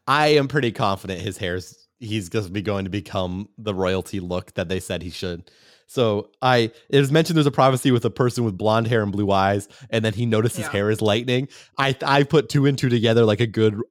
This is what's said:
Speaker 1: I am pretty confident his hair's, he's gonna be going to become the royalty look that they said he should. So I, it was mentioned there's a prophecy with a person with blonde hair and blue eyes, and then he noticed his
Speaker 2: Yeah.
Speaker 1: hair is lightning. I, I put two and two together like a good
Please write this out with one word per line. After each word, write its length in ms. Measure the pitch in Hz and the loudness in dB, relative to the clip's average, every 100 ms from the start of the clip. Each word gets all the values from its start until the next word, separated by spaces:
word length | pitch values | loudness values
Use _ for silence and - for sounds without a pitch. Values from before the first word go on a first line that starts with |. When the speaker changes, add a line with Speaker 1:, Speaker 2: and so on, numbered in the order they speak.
| - | -2
Speaker 1:
I 200 | 143 151 | 2 4
am 180 | 151 139 | 4 2
pretty 240 | 147 120 | 0 -2
confident 500 | - 107 98 92 90 | 0 -2 -2 -6 -8
his 160 | 98 90 | -8 -6
hair's, 500 | 92 92 - - _ _ | -6 -6 -8 -18 _ _
he's 300 | 117 107 87 | -8 -6 -4
gonna 200 | 110 95 | -6 -4
be 120 | 98 | -6
going 220 | 98 101 95 | -4 -4 -4
to 60 | |
become 580 | 101 - 101 92 92 104 - | -6 -6 -6 -6 -6 -10 -10
the 160 | 107 | -6
royalty 460 | 92 92 92 90 95 | -2 0 -2 -4 -8
look 340 | 90 90 - - | -6 -8 -8 -8
that 140 | 85 | -6
they 100 | 92 | -6
said 220 | - 90 | -6 -8
he 80 | 85 | -10
should. 400 | - 92 85 - _ _ _ _ | -10 -10 -10 -14 _ _ _ _
So 440 | - 113 104 - _ | -2 0 0 -4 _
I, 300 | 127 123 113 - - | 2 2 0 -4 -2
it 100 | 139 | 0
was 140 | 135 | 2
mentioned 240 | 160 165 165 | 2 2 2
there's 80 | 143 | 2
a 40 | |
prophecy 400 | 127 135 127 143 | 4 4 4 2
with 120 | 120 | 2
a 60 | 110 | 0
person 340 | - 123 123 | 0 0 0
with 140 | 117 90 | -2 -2
blonde 300 | 107 110 117 | 0 0 2
hair 140 | 117 | 0
and 80 | 104 | 0
blue 200 | 101 101 | -2 0
eyes, 380 | 98 98 101 - - - | 2 2 0 -4 -14 -6
and 140 | 113 | -2
then 100 | 110 | -2
he 120 | 101 120 | -2 0
noticed 320 | 110 117 - | 0 0 -2
his 80 | - | -4
Speaker 2:
Yeah. 60 | |
Speaker 1:
hair 160 | 101 104 | -2 0
is 100 | 107 | 0
lightning. 460 | 107 107 123 123 143 - - - | 2 0 0 -2 -2 -10 -12 -2
I, 180 | 139 135 143 | -2 -2 2
I 180 | 139 | 2
put 260 | 127 160 127 | 4 2 2
two 160 | 147 139 | 2 2
and 120 | 135 | 2
two 120 | 131 | 2
together 340 | 120 113 113 | 2 4 4
like 160 | 113 104 | 4 4
a 80 | 117 | 0
good 320 | 104 110 101 - | 2 2 0 -6